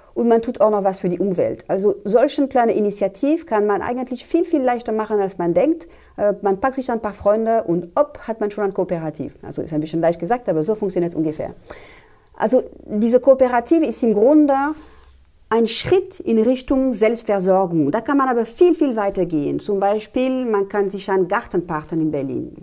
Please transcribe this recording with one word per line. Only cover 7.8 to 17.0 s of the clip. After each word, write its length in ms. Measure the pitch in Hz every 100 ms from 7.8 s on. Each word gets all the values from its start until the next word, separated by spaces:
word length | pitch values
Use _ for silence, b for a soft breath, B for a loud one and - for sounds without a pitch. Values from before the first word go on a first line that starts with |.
| 175 277
hopp, 220 | 294 - -
hat 140 | 220
man 100 | 208
schon 140 | 208
ein 100 | 196
Kooperativ. 640 | 196 185 170 160 151 131 -
Also 220 | - -
ist 100 | -
ein 80 | 151
bisschen 200 | 156 165
leicht 180 | 165 170
gesagt, 300 | 170 180 -
aber 160 | 160
so 100 | 156
funktioniert 380 | 214 196 185 170
es 40 | 165
ungefähr. 380 | 156 156 - - B B B B B B B -
Also 280 | 208 254 - -
diese 360 | - 208 226 247
Kooperative 680 | 277 254 247 240 240 330 277
ist 160 | -
im 100 | 233
Grunde 420 | 202 233 302 285 269 285 302 B B B - _ _ -
ein 180 | 233 226
Schritt 540 | - - 370 381 -
in 180 | - 226
Richtung 540 | 220 254 - 262 262
Selbstversorgung. 1000 | 202